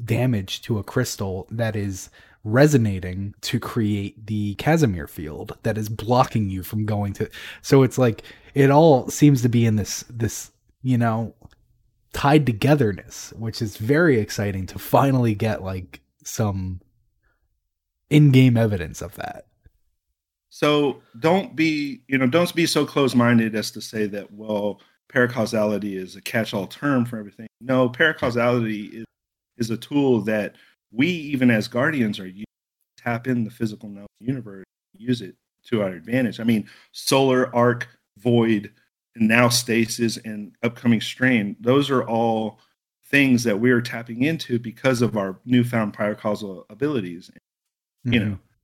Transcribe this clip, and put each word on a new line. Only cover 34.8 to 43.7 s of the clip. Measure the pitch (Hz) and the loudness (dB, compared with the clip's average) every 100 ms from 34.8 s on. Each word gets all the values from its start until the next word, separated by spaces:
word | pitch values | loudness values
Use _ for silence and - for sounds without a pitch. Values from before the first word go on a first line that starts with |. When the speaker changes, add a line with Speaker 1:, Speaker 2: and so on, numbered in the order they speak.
| _ 95 | _ _
Speaker 2:
use | 117 123 | -6 -4
it | 92 - _ _ _ | -6 -18 _ _ _
to | 113 | -2
our | 98 | -2
advantage. | 90 80 123 120 92 | -6 -6 -2 -2 -2
I | |
mean, | 113 110 98 - _ | 0 0 -2 -12 _
solar, | - - 135 135 127 127 | -10 0 2 4 2 0
arc, | 120 120 120 - _ _ _ | 2 2 2 -6 _ _ _
void, | 123 120 113 104 104 _ _ _ _ | 2 4 4 0 -4 _ _ _ _
and | 117 110 | -2 2
now | 117 120 | 4 4
stasis | 120 - 113 113 - 113 - | 2 0 0 0 -2 -2 -4
and | 113 104 104 - | -10 -12 -14 -8
upcoming | 120 120 120 113 | -8 -2 0 0
strain, | - - 127 123 101 - | -2 -2 0 2 0 -2
those | 117 135 139 | 0 2 2
are | 131 113 | -2 -2
all | 113 117 113 107 - _ _ _ _ _ | -2 0 -2 -4 -10 _ _ _ _ _
things | 143 135 123 | 2 4 4
that | 117 101 | 2 2
we | 127 | 2